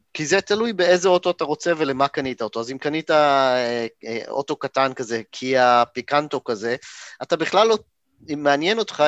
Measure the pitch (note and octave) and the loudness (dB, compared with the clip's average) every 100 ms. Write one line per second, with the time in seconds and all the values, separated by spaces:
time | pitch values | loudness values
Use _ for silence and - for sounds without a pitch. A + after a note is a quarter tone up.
0 | _ - D3 F#3+ - G#3 A#3 F#3 F3 F3+ | _ -10 0 0 0 -2 -2 0 2 4
1 | F#3 F3+ F3+ F3 D3 D3+ E3+ D#3 C#3 C3 | 4 2 2 -2 -4 -2 -2 0 -2 0
2 | C#3 - C3 A#2+ G#2+ A#2 A#2 C3+ D3 D#3 | 0 -2 -6 -6 -6 -6 -8 -8 -6 -4
3 | D#3 D#3 D3 C#3 C3 B2+ A#2+ A#2+ A2+ - | 0 2 4 4 2 0 0 -4 -6 -10
4 | A2+ A#2 - - C#3+ D3 C#3 C3+ C3+ C3 | -10 -10 -6 -6 -6 -6 -4 -2 -2 -2
5 | A2+ A2+ G#2+ - B2+ C3 B2 A#2+ A#2+ B2 | -6 -6 -8 -8 -2 2 4 4 2 -4
6 | - D3 D3+ C#3 - G#2+ A#2 C3 - - | -4 -2 -2 -4 -6 -6 -4 -6 -8 -20
7 | - - B2+ E3 D#3+ F#3+ A3+ G#3+ _ _ | -20 -16 -4 -4 0 2 4 2 _ _
8 | _ _ - D3 C#3+ C#3+ E3+ A3+ G#3 - | _ _ -10 -2 2 2 2 -2 -2 2